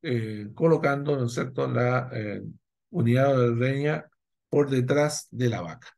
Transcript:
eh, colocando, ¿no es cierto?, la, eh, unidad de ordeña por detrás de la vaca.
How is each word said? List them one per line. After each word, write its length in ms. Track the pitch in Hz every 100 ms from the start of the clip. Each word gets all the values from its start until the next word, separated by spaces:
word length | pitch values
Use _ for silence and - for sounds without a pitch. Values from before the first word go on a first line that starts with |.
eh, 460 | - 123 110 107 104
colocando, 600 | - 165 156 156 143 143 143
¿no 100 | 120
es 80 |
cierto?, 320 | 131 131 - 135
la, 420 | 123 123 127 -
eh, 280 | 117 104 101 107 - _ _ _
unidad 440 | 185 117 123 139
de 140 | 135 120
ordeña 600 | 117 131 135 147 156 - _ _ _ _
por 220 | 147 143
detrás 560 | 131 127 143 151 151 -
de 160 | 117 123
la 120 | 104
vaca. 280 | 85 80 -